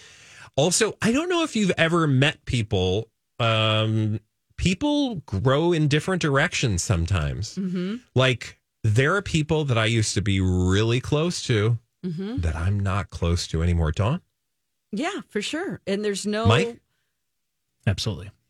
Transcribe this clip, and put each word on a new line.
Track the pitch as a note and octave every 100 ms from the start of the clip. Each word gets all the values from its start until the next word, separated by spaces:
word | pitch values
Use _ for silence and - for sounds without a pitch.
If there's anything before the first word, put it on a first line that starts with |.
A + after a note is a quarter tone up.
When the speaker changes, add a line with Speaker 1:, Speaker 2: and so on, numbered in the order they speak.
| - - - - - -
Speaker 1:
Also, | D#3+ F3 G#3+ -
I | A3
don't | B3+ F4+
know | F4
if | D#4+
you've | A3 F#3+ -
ever | E3 E3+ D#3
met | C3 C#3+ - -
people. | B2+ G#2+ G2 F#2 G2 A2+ _ _ -
Um, | A#2 A2 A2 G#2+ A2 A2 A2 G#2+ - _ _ -
people | E3+ F#3 D4 D4 C4+ G3 -
grow | F#2+ A#2+ C#3 E3+
in | E3 D3+
different | D3 E3+ F#3
directions | D#3 C3+ E3 - C3 F2
sometimes. | - F2 E2 F#2 D2 B1+ G#2+ -
Speaker 2:
Mm-hmm. | F#3+ F#3 F3+ A#3 - B2
Speaker 1:
Like, | C3 A#2+ - - _ _ A2
there | G#2+ C#3 G3
are |
people | G3 E3 D3 D#3 D3
that | A2+
I | A2
used | A#2 G#2
to | G#2
be | G2 F#2+
really | F#2 F2+ F2+ G2 A2+ B2
close | - D3 E3+ - -
to | A2 G#2+ A#2 - _ F#3
Speaker 2:
Mm-hmm. | E3 G3 B3+
Speaker 1:
that | E2 D#2+
I'm | F2+ G2+
not | G2 G2 -
close | - E2+ F2 -
to | E2
anymore. | E2 E2+ D#2
Dawn? | D#2 G#2 F3 - _ _ _ _ _ _
Speaker 2:
Yeah, | G#3 E4 F#4 -
for | G#3
sure. | G3+ D4+ F4+ G3 -
And | G3 G#3+
there's | G3 G#3
no | G#3+ A3+
Speaker 1:
Mike? | A#2+ A#3 A#3 _ _ _ _ _ _ _ _ _ _ -
Speaker 3:
Absolutely. | F#2+ - D2+ F#2+ -